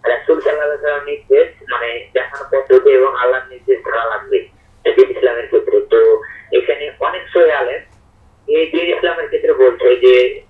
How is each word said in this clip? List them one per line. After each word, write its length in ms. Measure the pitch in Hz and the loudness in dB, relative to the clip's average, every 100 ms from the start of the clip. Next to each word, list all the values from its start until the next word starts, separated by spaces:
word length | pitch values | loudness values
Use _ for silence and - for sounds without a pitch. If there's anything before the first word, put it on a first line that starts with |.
| 117 | -4
রাসূল 360 | 120 - 160 | -4 -2 -2
সাল্লাল্লাহু 200 | 143 151 | 0 -4
আলাইহি 200 | 147 143 | -4 -4
ওয়াসাল্লাম 240 | 147 143 143 | -6 -6 -8
নির্দেশ, 420 | 147 _ 139 165 - - | -12 _ 2 2 -4 -10
মানে 160 | 120 117 117 - | -8 -8 -10 -6
দেখানো 300 | 127 123 - - | -6 -6 -14 -4
পদ্ধতি 380 | 139 135 131 - | -4 2 4 6
এবং 280 | 131 135 123 | 4 2 0
আল্লাহর 320 | 123 127 123 | -2 -2 -6
নির্দেশ 300 | 123 - 127 - | -14 -2 -2 -2
ধরা 200 | 117 113 | -6 -6
লাগবে 340 | 104 - - - _ _ _ | -8 -4 -6 -6 _ _ _
দিন 260 | - - - | -2 2 2
ইসলামের 380 | - 127 117 - | 2 -2 -2 -2
ক্ষেত্রে। 340 | - - - - | -2 0 -2 2
তো 320 | 113 113 107 - - - | 2 4 2 -2 -20 -4
এখানে 400 | 127 - 147 147 - | -2 -2 -6 -6 -6
অনেক 220 | 139 139 - | -6 -6 -4
সহি 180 | 185 165 | 2 2
আলেম 300 | 147 123 151 - _ _ _ _ _ - | 2 -4 -8 -14 _ _ _ _ _ -2
এই 180 | 151 160 | -2 0
দিন 320 | 165 170 - | -2 -2 -2
ইসলামের 300 | 175 170 - | -2 -4 -6
ক্ষেত্রে 260 | - - | -4 -2
বলছে 420 | - 127 - - 123 123 | 4 4 4 0 4 4
যে 340 | 127 123 - _ | 4 2 -4 _